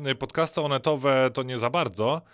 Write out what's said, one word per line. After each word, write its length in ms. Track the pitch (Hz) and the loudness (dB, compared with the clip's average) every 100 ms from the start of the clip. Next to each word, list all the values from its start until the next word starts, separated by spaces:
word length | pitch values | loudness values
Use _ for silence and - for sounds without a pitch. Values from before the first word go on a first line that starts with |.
e, 100 | 139 | -4
podcasty 460 | 123 139 - 160 - | -4 -4 -2 0 0
onetowe 720 | 147 139 160 147 139 131 131 | 0 0 0 2 2 4 4
to 80 | 123 | 0
nie 160 | 127 123 | -4 -2
za 120 | 120 | 0
bardzo. 520 | 160 139 95 113 160 - | 0 -2 0 0 0 -6